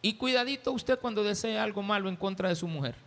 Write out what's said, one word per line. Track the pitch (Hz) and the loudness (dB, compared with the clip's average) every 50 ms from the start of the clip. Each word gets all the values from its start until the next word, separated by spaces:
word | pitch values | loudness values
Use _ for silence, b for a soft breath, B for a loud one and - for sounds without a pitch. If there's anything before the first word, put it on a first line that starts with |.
Y | - 208 214 | 2 0 0
cuidadito | - 247 254 254 247 247 262 277 262 - 269 269 | 2 0 2 2 2 2 0 -4 -2 -2 -2 -2
usted | 226 - - 254 247 | 0 2 2 0 2
cuando | - 247 214 214 208 | 2 -2 0 2 2
desee | 208 202 202 - 226 220 | 2 2 0 0 0 0
algo | 214 220 214 190 202 | 0 0 0 -2 -4
malo | 196 202 208 202 190 190 | 0 0 0 0 0 -2
en | 185 | -2
contra | 170 190 196 190 185 185 185 | -2 -2 -4 -2 0 0 0
de | 175 | 2
su | 165 180 | 0 0
mujer. | 170 165 147 139 120 - - - | -4 -2 -2 -2 -4 -4 -8 -16